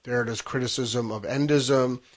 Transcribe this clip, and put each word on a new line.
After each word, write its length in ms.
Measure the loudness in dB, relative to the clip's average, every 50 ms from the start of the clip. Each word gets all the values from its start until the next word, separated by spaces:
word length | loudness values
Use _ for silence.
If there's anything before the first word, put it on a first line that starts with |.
| _
Derrida's 360 | -2 -2 0 0 0 -4 -6
criticism 680 | -6 -4 -4 -2 -2 -2 -2 -2 -2 -2 0 -2 -2 -2
of 140 | -6 -6 -6
endism 760 | -4 0 0 2 4 4 4 4 4 4 4 4 2 -2 -4 _ _ _